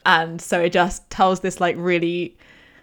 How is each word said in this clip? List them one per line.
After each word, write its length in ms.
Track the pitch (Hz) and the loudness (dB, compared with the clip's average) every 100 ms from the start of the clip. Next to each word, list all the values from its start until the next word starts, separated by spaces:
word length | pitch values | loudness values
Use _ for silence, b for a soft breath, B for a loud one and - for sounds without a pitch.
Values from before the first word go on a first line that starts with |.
And 340 | - 165 165 170 | 2 2 2 -8
so 200 | - 185 | -4 -2
it 100 | 175 | 0
just 340 | 175 180 - - | 2 0 -2 -12
tells 320 | - 190 185 | 0 2 2
this, 200 | 185 - | -2 -2
like, 140 | 175 165 | -2 -2
really 580 | 180 175 170 175 175 _ b b b b | 0 0 0 -4 -6 _ b b b b